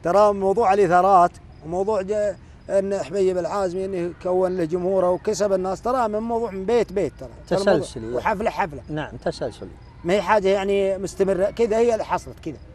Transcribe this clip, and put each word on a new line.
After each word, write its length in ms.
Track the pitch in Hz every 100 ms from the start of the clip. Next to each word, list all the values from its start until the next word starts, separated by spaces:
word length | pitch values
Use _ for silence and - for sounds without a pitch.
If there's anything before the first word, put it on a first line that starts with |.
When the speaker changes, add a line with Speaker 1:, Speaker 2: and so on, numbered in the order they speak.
Speaker 1:
ترى 300 | 165 190 208
موضوع 420 | 202 190 196 214
الإثارات 560 | 202 185 180 185 190 175 - - - 156
وموضوع 360 | 175 196 214
جا-، 340 | 190 208 208 180 - - -
إن 280 | 196 196 196
حبيب 360 | 139 196 185 180
العازمي 460 | 165 202 190 180
إنه 280 | 190 185 175 165
كون 340 | 185 185 185 185
له 80 |
جمهوره 460 | 160 180 180 190 180
وكسب 420 | 180 - 190 208
الناس، 300 | 190 190 185
ترى 260 | 226 262 226
من 100 | 214
موضوع 320 | 233 233 226
من 140 | 190
بيت 280 | 190 233 202
بيت، 200 | 190 151 -
ترى. 80 | 127 - -
ترى 100 | 180
موضوع 200 | 196 170
Speaker 2:
تسلسلي. 340 | 117 123 110
Speaker 1:
وحفلة 380 | 123 202 202 220
حفلة. 320 | - 196 139 -
Speaker 2:
نعم، 280 | 151 127 120
تسلسلي. 520 | 180 - 135 - 95 - - -
Speaker 1:
ما 100 | 170
هي 80 | 202
حاجة 260 | - 214 190
يعني 500 | 196 196 196 196 190
مستمرة 460 | 190 - 190 185
كذا، 340 | 196 160 233 220
هي 140 | 240
اللي 120 | 220
حصلت 360 | - 175 - 117
كذا. 160 | 165 120 -